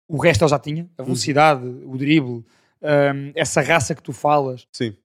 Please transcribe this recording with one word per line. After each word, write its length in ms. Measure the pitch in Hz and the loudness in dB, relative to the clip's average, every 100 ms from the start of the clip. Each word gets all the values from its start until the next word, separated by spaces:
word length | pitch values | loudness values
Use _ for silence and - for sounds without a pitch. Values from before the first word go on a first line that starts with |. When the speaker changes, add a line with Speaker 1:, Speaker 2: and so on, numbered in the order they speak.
| - | -10
Speaker 1:
O 80 | 147 | 0
resto 260 | 170 156 | 2 4
ele 60 | 160 | 2
já 80 | 139 | 2
tinha, 300 | 147 156 175 - | -2 -8 -10 -12
a 60 | |
Speaker 2:
Uhum. 40 | 123 | -6
Speaker 1:
velocidade, 600 | 123 156 139 156 135 123 127 | -4 0 4 4 2 -4 -12
o 140 | 143 131 | -12 -6
drible, 440 | 139 156 127 117 113 _ _ _ | 0 0 0 -8 -12 _ _ _
hum, 500 | 151 147 143 139 139 | 0 2 2 -2 -8
essa 260 | 147 160 165 | -6 -2 0
raça 340 | 135 165 - | 2 2 0
que 80 | 165 | -8
tu 120 | - | -10
falas. 520 | 123 147 147 135 127 _ | -4 2 2 0 -8 _
Speaker 2:
Sim. 240 | - 120 101 | -6 -6 -8